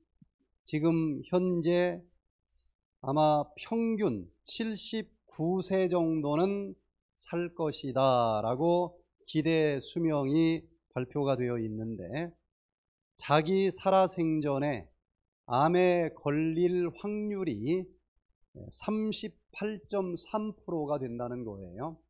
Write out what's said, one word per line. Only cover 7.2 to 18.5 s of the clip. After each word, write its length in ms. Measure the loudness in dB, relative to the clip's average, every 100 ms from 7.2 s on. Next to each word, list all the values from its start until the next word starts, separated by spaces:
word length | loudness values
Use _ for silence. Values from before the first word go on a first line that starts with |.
| -6 -4 -4 -4
것이다라고 1500 | -4 -4 -2 2 4 4 2 0 0 0 2 2 0 -8 _ _ -4
기대 540 | -2 2 2 2 0
수명이 920 | -4 -2 0 2 2 4 4 2 -6 _ _
발표가 460 | -6 -4 -2 0 0
되어 220 | 0 -2
있는데, 760 | -4 -4 -6 -8 -8 -6 -8 -12 _ _ _ _ _ _ _ -14
자기 540 | 2 2 4 2 2
살아생전에 1160 | 2 4 6 4 2 0 0 0 0 0 -2 -8 _ _ _ _ _ -2
암에 680 | 2 4 6 4 4 0 -2
걸릴 720 | -2 0 0 2 2 2 -2 -4
확률이 880 | -6 -4 -4 -4 -4 -4 -2 -2 -4 -14 _ _ _ _ _